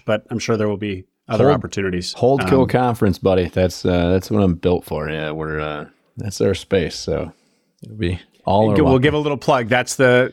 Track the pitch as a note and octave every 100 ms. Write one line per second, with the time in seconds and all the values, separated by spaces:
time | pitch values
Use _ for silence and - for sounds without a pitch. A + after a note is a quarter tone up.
0 | - G#2 - A#2 - A2 G#2+ G2+ G#2 F#2
1 | - _ - A2+ C3 C#3 F#2 - F#2+ F2+
2 | F2+ - B2 C#3 F#2 C3+ B2+ B2+ B2 A2+
3 | G#2+ F2 F#2+ F#2 F2 - F#2 - F#2 F2
4 | F2 F#2+ - G#2+ F#2+ F2 F2+ F2+ - D#2
5 | D2+ D#2 D#2 D#2 D#2 D#2 D2+ D2+ D#2 _
6 | _ - G#2+ - A2 F#2 - F#2+ D#2 -
7 | - D2 D#2+ - _ _ _ _ A2 G#2+
8 | F2+ F2+ - _ - G2 A2 G#2 C#3 C3
9 | C#3+ D3+ D3 C3+ - C3+ A2+ B2 B2 -
10 | C3 B2 B2+